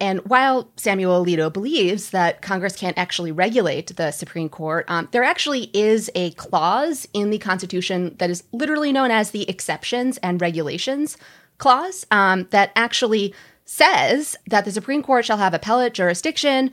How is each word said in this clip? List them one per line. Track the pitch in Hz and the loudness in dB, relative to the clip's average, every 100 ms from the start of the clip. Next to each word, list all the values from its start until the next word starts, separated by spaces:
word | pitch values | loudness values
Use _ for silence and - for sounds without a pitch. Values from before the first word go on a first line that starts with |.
and | 196 190 202 | -2 -4 2
while | 254 269 254 226 - | 4 4 2 -2 -4
Samuel | 220 190 185 180 | -2 0 2 2
Alito | 175 165 156 | 2 2 0
believes | 185 233 320 175 202 - | -2 -2 0 0 0 -2
that | 185 170 - | 0 0 0
Congress | 185 190 190 - | -4 -4 -4 -4
can't | 185 170 | -4 -4
actually | 180 - 170 | -4 -4 -4
regulate | 156 190 240 175 135 165 - | 0 2 2 2 -2 -6 -4
the | 160 | -4
Supreme | - - 170 156 | -4 -8 -6 -6
Court, | - 156 165 - | -6 -4 -2 -2
um, | 170 160 | -4 -2
there | 247 | 0
actually | 254 - 294 269 220 196 | 2 0 -2 -4 -2 0
is | 214 220 220 180 | 4 2 0 -4
a | 175 | -4
clause | - - 175 165 220 311 294 - | -6 -4 0 2 2 0 -4 -6
in | 202 208 | -4 -2
the | 214 | -2
Constitution | 208 185 185 185 180 180 175 - | -2 -4 -4 -4 -2 -2 -2 -2
that | 175 | -4
is | 175 - | -4 -8
literally | 233 302 302 294 | -4 -2 0 2
known | 269 262 | 2 2
as | 220 214 | 2 0
the | 214 - | -4 -6
Exceptions | 185 - 156 - 247 254 254 | -6 -6 -6 -4 -2 -2 -2
and | 185 180 | -2 0
Regulations | 175 165 147 170 - 277 302 - - - _ - | 0 -2 -4 -4 -4 -2 -4 -6 -20 -20 _ 0
Clause, | 277 254 359 370 - | 4 4 0 -8 0
um, | 208 196 185 - | 4 4 2 2
that | 202 196 220 | 2 4 2
actually | 233 - 233 220 196 - - _ - | 0 0 0 0 0 -6 -20 _ -12
says | - 320 370 131 262 302 - - | 2 4 4 2 0 -2 -10 -2
that | 208 202 | 0 0
the | |
Supreme | 202 196 285 | -4 -4 -4
Court | 269 254 | 2 2
shall | 233 214 | 2 0
have | 190 | 2
appellate | 170 208 240 247 | 0 0 0 0
jurisdiction | 233 175 175 320 311 294 262 262 | 0 0 0 -2 0 2 2 0